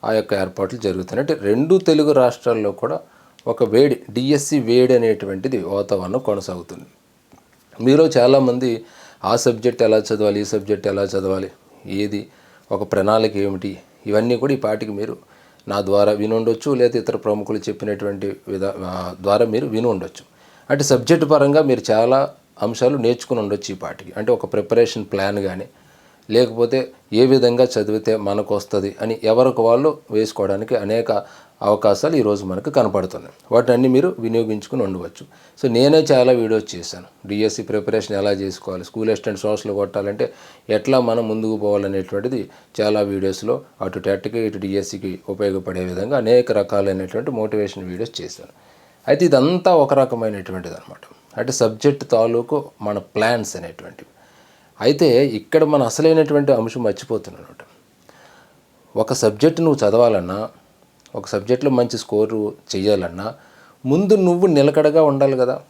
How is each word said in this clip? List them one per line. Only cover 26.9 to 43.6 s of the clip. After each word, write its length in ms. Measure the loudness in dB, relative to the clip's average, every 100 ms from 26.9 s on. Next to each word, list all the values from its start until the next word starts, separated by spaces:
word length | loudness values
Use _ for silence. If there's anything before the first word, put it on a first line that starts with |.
| -10 _
ఏ 120 | 2 6
విధంగా 380 | 6 4 4
చదివితే 540 | 2 2 -2 -2 -2 -2
మనకు 380 | -2 -4 -2 -4
వస్తది 400 | -2 -4 -4 -6
అని 180 | -6 -2
ఎవరికి 380 | 0 4 4 4
వాళ్ళు 360 | 2 4 2 -2 _
వేసుకోవడానికి 640 | -2 -2 -2 -2 -2 -2 -4
అనేక 360 | -2 -2 -2 -4 -4 -20 -20 _
అవకాశాలు 540 | 0 2 2 2 0 2
ఈరోజు 300 | 2 0 -2
మనకు 240 | -6 -2
కనపడుతున్నాయి. 640 | 0 2 0 -4 -8 -18 -20 _
వాటిని 220 | 0 4
అన్నీ 140 | 2 4
మీరు 280 | 4 2 -2
వినియోగించుకుని 640 | -2 -2 -2 -4 -6 -6
ఉండవచ్చు. 400 | -4 -6 -10 -16 -20 _ _ _
So 120 | 0
నేనే 260 | 4 6 6
చాలా 340 | 4 4 4
వీడియోస్ 440 | 4 2 0 -2 -12
చేశాను, 520 | -14 -16 -18 _ -8
డిఎస్సి 360 | -2 -2 -2
ప్రిపరేషన్ 540 | -6 -4 -2 -4 -2 -4
ఎలా 140 | -2
చేసుకోవాలి, 540 | -2 -4 -8 -10 -10 -10
స్కూల్ 240 | -6 -2
అసిస్టెంట్ 300 | -2 -4 -6
సోషల్ 320 | -4 -4 -4
కొట్టాలంటే 640 | -4 -2 -4 -6 -4 -6 -6 -20 -20 _
ఎట్లా 300 | -2 2 2
మనం 280 | 2 0 -2
ముందుకు 300 | -4 -2 -2
పోవాలనేటువంటిది 920 | 0 -2 -2 -4 -6 -6 -4 -6 -8 -14 _ -4
చాలా 200 | 0 0
వీడియోస్లో 600 | 0 -2 -4 -4 -4 -4